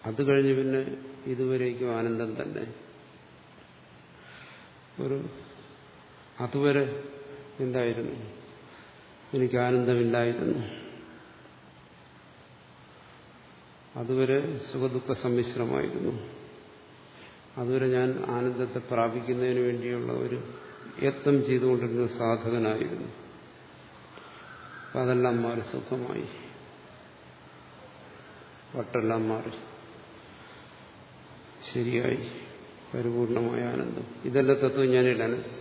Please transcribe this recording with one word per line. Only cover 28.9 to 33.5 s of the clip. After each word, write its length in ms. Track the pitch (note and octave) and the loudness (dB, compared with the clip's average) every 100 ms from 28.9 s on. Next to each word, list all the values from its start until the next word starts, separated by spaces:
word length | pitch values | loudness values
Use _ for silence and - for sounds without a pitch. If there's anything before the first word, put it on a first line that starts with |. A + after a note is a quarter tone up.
| B2 A2 A2+ A2 | 0 2 2 0
മാറി 240 | A2 - - - - - - - - - - - - - - - - - - - - - - - | -2 -4 -10 -14 -18 -18 -20 -20 -20 -20 -20 -20 -20 -20 -20 -20 -20 -20 -20 -20 -20 -20 -16 -6
ശരിയായി, 560 | B2 A#2+ A#2+ B2 A#2+ A#2+ - - - - - - | -2 0 2 2 -2 -4 -10 -14 -16 -18 -20 -8
പരിപൂർണമായ 720 | B2 A#2+ A#2 A#2 A#2+ A#2 | -4 0 0 2 2 0